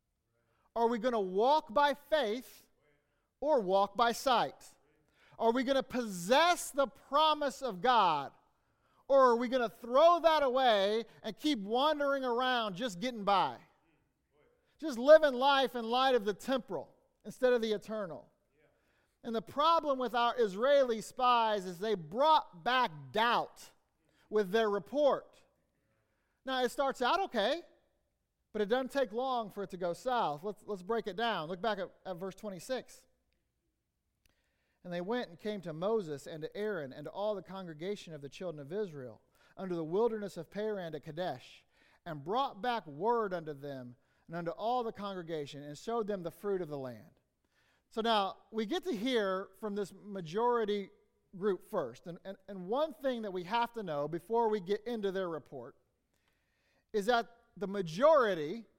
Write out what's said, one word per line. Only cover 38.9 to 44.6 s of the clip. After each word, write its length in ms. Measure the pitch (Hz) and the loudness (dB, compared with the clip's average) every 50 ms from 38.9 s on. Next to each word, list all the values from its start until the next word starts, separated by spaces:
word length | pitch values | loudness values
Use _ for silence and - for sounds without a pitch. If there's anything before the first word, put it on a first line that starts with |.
| 151 143 127 123 107 - _ _ _ _ _ _ _ | -8 -12 -14 -14 -16 -18 _ _ _ _ _ _ _
under 180 | - 190 185 180 | -12 -8 -6 -4
the 80 | 165 160 | -4 -4
wilderness 540 | 156 170 202 233 233 220 214 208 190 - | -2 0 2 2 0 0 -4 -8 -8 -10
of 140 | 180 156 - | -12 -14 -12
Paran 440 | - 196 214 220 214 196 180 165 156 | -8 -6 -6 -4 -4 -6 -8 -10 -10
at 80 | 147 - | -12 -12
Kadesh, 600 | 165 147 160 185 170 135 123 - - - - _ _ _ _ _ _ _ _ - | -12 -8 -6 -6 -6 -6 -8 -12 -20 -20 -20 _ _ _ _ _ _ _ _ -12
and 200 | 175 156 147 135 | -12 -12 -10 -6
brought 380 | 165 208 254 277 247 - 202 190 | -4 -2 -2 -2 -4 -6 -6 -4
back 240 | 247 240 226 - | -4 -4 -4 -6
word 480 | 160 139 143 185 226 240 240 220 196 180 | -8 -10 -4 -2 0 0 0 0 -2 -4
unto 200 | 170 160 156 147 | -6 -6 -8 -12
them 420 | 139 143 143 139 131 127 123 120 _ _ _ _ _ _ - | -10 -10 -10 -10 -10 -12 -14 -18 _ _ _ _ _ _ -12
and 80 | 160 | -10
unto 160 | 170 170 170 165 | -8 -6 -6 -6
all 320 | - | -4